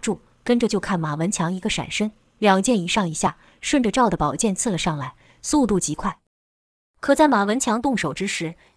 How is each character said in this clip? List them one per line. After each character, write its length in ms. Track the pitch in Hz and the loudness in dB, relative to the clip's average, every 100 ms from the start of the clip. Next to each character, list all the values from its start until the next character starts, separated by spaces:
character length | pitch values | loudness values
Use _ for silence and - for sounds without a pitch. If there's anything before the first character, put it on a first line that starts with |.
住， 220 | 226 - _ _ | -6 -6 _ _
跟 160 | - 240 | 0 2
着 80 | 226 | 2
就 140 | 196 | 0
看 180 | - 175 | -2 -2
马 160 | 156 | -2
文 160 | 151 175 | -2 -2
强 220 | - 165 | -2 -2
一 80 | 185 | -2
个 100 | 214 | -4
闪 180 | - 143 | -4 -4
身， 220 | - 214 - _ - | -4 -4 -6 _ 0
两 220 | 208 190 | 4 4
剑 200 | 254 220 | 4 0
一 80 | 175 | 0
上 200 | 220 175 | -2 -2
一 60 | |
下， 220 | 160 - - - - | -2 -4 -4 -20 -12
顺 200 | - 285 | 0 0
着 120 | 226 | 2
赵 180 | 262 226 | 2 2
的 60 | 180 | 2
宝 180 | 147 | -2
剑 180 | - 220 | 0 -2
刺 180 | 185 240 | -2 -2
了 80 | 175 | -2
上 200 | 180 147 | -2 -4
来， 160 | 131 - _ _ | -8 -14 _ _
速 280 | - 302 226 | 0 2 2
度 100 | 190 | 2
极 160 | - | -2
快。 240 | - - - _ _ _ _ _ _ _ - | -4 -6 -8 _ _ _ _ _ _ _ -6
可 160 | - | 0
在 140 | 277 302 | 4 4
马 160 | 214 | 4
文 160 | 202 247 | 2 0
强 200 | 233 226 | 0 0
动 160 | 277 220 | 0 0
手 160 | 151 | -2
之 140 | 123 196 | -4 -6
时， 300 | - 160 - _ | -4 -8 -10 _